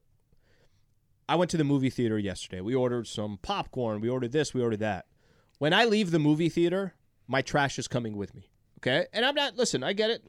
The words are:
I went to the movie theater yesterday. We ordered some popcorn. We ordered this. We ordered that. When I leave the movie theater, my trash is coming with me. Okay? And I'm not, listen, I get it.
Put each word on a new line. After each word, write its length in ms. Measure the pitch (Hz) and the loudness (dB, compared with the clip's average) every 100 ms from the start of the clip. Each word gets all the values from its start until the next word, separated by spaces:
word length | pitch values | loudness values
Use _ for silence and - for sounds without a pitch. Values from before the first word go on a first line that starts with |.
| _ _ _ _ _ _ _ _ _ _ _ _ - | _ _ _ _ _ _ _ _ _ _ _ _ -2
I 80 | 160 | 2
went 140 | 175 | 2
to 60 | 170 | 2
the 60 | |
movie 260 | 143 143 131 | 4 4 2
theater 300 | - 117 107 | 0 0 2
yesterday. 420 | 101 90 - 92 | -2 -6 -10 -8
We 140 | 98 131 | -2 0
ordered 320 | 127 120 110 | 0 0 -4
some 320 | - 107 101 | -6 -6 -8
popcorn. 580 | - 202 - 131 117 107 | -6 -6 -4 -4 -2 -2
We 100 | 113 | -2
ordered 220 | 131 120 | -2 -2
this. 220 | 147 143 | 0 0
We 80 | 131 | 0
ordered 180 | 120 107 | 0 0
that. 260 | 107 92 - _ _ _ _ - | -2 -4 -8 _ _ _ _ -2
When 160 | 147 | 2
I 120 | 190 233 | 4 4
leave 260 | 214 185 | 4 2
the 80 | 165 | 2
movie 300 | 147 151 165 | 4 4 2
theater, 440 | 170 170 185 190 _ _ _ - | 2 0 0 -4 _ _ _ -4
my 140 | 131 | -2
trash 380 | 131 156 139 - | 0 2 0 -2
is 80 | 117 | -4
coming 280 | 127 113 104 | -4 -4 -6
with 200 | 98 - | -8 -10
me. 140 | - _ _ - | -20 _ _ -6
Okay? 280 | 123 143 - | 0 0 0
And 140 | 208 254 | 0 0
I'm 80 | |
not, 220 | 294 277 185 | 0 -2 0
listen, 260 | 247 143 | -2 0
I 100 | 135 | -2
get 180 | 202 220 | 0 0
it. 120 | 226 | -2